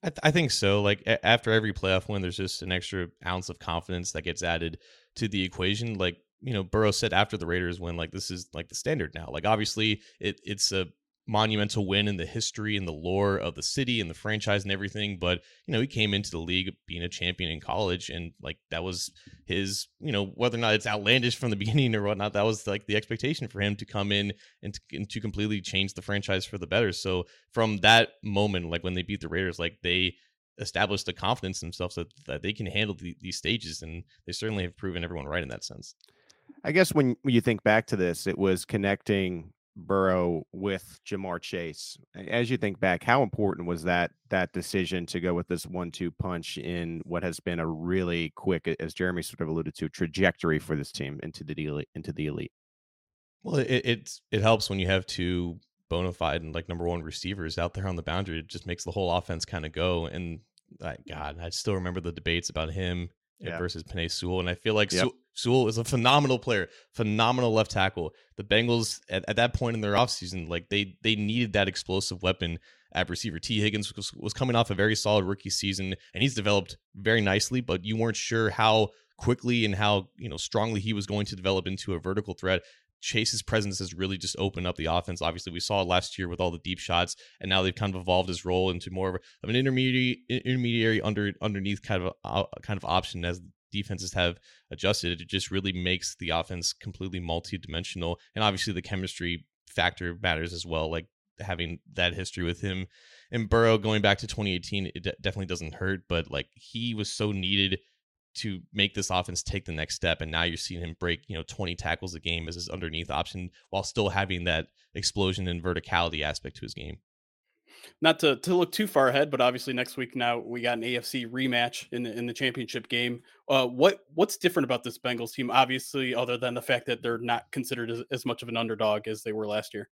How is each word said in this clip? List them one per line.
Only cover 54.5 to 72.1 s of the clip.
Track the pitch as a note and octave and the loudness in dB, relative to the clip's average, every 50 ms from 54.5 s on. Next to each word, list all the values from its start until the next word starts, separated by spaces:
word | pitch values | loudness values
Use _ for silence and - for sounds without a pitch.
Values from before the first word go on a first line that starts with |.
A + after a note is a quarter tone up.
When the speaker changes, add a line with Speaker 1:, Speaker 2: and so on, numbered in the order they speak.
| A2+ G#2+ - - | 6 6 4 -2
Speaker 1:
when | G2 F#2+ | 0 0
you | F#2 F2+ | 2 4
have | F#2+ F#2+ F2+ | 4 2 2
two | - - - F2+ F2 F2+ F2 F2 E2+ E2+ - _ _ _ _ _ _ | -2 -4 -2 0 0 0 0 -2 -2 -6 -10 _ _ _ _ _ _
bona | E2 F2 F#2 F#2 | -2 -2 0 -2
fide | F2 - E2+ D#2+ C#2+ E2 | -2 0 0 0 0 0
and, | D#2+ D#2+ | -4 -4
like, | D#2 E2 E2 - | -6 -8 -6 -6
number | F2 E2+ E2+ F2 | -6 -2 -2 -2
one | F2 E2+ D#2+ | -2 -2 -4
receivers | D#2+ D#2+ - - F2+ G2+ G2 E2+ D#2+ D#2+ | -8 -8 -8 -6 -6 -6 -4 -6 -6 -2
out | - E2+ F2 - | -2 -2 -2 -2
there | G2 F#2+ | -4 -4
on | F#2+ F#2 | -4 -4
the | E2+ | -4
boundary. | D#2 D2+ D#2+ F2+ G2 F#2+ D#2+ D#2+ | -4 -2 -2 -2 -2 -2 -4 -6
It | D#2 - | -6 -8
just | - E2+ - | -12 -12 -8
makes | F2 F2 - | -8 -8 -6
the | - - | -6 -6
whole | - G#2+ F#2+ F2 | -2 0 0 2
offense | E2+ F2+ - - F#2 E2 - | 2 0 0 -2 -6 -6 -4
kinda | - - F2 D#2 D#2 | -6 -6 -6 -6 -6
go. | D2+ D#2 E2+ F#2 F2+ E2+ E2 | -4 0 0 2 2 0 -2
And, | D#2+ - E2+ F2+ E2+ E2 D2+ _ _ _ _ _ _ - - | -2 -6 -6 -6 -6 -8 -10 _ _ _ _ _ _ -18 -10
like, | - E2 C2+ - - - | -10 -10 -10 -10 -12 -12
God, | D#2 D2+ D2 D2 D2 E2 | -10 -8 -8 -8 -8 -8
I | E2+ E2+ | -10 -8
still | - - - G#2+ G2+ | -8 -4 -2 -2 -2
remember | F#2+ F2+ F2+ F2 F#2 | 0 -2 -2 -4 -2
the | E2 F2 | -4 -4
debates | D#2+ - - E2+ E2+ F2 - - | -6 -4 -2 0 0 0 0 -2
about | - D#2 D#2+ D#2+ | -4 -2 -4 -2
him | D#2+ F#2+ F#2 F2+ F2+ F2 F2 E2+ _ _ _ _ _ _ | -2 -2 -2 -2 -2 -2 -4 -8 _ _ _ _ _ _
Speaker 2:
Yeah. | - E2+ E2+ E2 | -10 -8 -4 -2
Speaker 1:
versus | F2 F2 - E2 D#2 | -4 -4 -4 -6 -10
Penei | - - F2+ E2+ E2 | -8 -6 -4 -4 -2
Sewell. | - - - F2 F2+ F#2 | -4 -4 -2 -2 0 0
And | F2+ F2+ | 0 -2
I | F2+ | -2
feel | - _ A2+ G#2+ | -2 _ 2 4
like | G#2+ G#2+ F#2+ | 4 4 4
Speaker 2:
Yep. | - F2+ | 4 2
Speaker 1:
Sewell, | G2 B2 - _ _ _ | 2 2 0 _ _ _
Sewell | _ - - A#2 B2 C3 B2 G#2+ | _ -4 2 4 6 6 6 4
is | A2 A#2 | 2 0
a | A2+ | -2
phenomenal | - C#3+ B2 A2+ B2 C#3 D3 D3 C3+ C3 A#2 | 0 2 4 6 8 8 8 6 6 2 2
player, | - C3 A#2 G2+ F2+ - - - _ _ | 2 0 2 2 0 -2 -8 -20 _ _
phenomenal | _ - A#2 G#2+ G#2 G#2+ A2+ A2+ B2+ B2+ B2 A#2 A2 | _ -2 0 2 4 4 4 4 4 4 4 4 4
left | A2 A2 - | 4 4 4
tackle. | - G#2 F#2+ F#2+ - F2 E2 D#2 _ _ _ _ _ | 2 2 2 2 2 -2 -6 -6 _ _ _ _ _
The | - | -12
Bengals | G2+ G#2 G#2+ A2 A#2 A#2+ A#2+ A#2 A2+ - - - _ _ | 0 4 4 4 6 6 4 4 2 0 -4 -8 _ _
at, | F#2 F#2+ - - | -4 -2 -2 0
at | G#2+ | 2
that | A2 A#2 A#2+ - | 4 4 4 2
point | - B2+ A#2 A#2 | 0 0 0 -2
in | A2 | -2
their | G#2+ G2+ G2+ | 0 2 4
offseason, | G2+ B2 A#2 - - F#2 F2+ F#2 F#2 E2 D#2+ | 4 4 4 2 -6 -6 -6 -6 -6 -4 -4
like, | E2+ E2+ E2+ _ | -4 -4 -4 _
they, | G2+ G#2 G2+ F#2+ F#2+ _ | 0 0 0 0 -6 _
they | - A2 A2+ | 2 2 2
needed | G#2 G#2 G#2 A2 B2 A#2+ A2 | 2 2 0 2 0 0 2
that | F#2+ G#2 G2 G2 | 4 2 2 2
explosive | F#2 - - - F#2+ G2 - - | 0 -4 -4 0 0 0 0 -2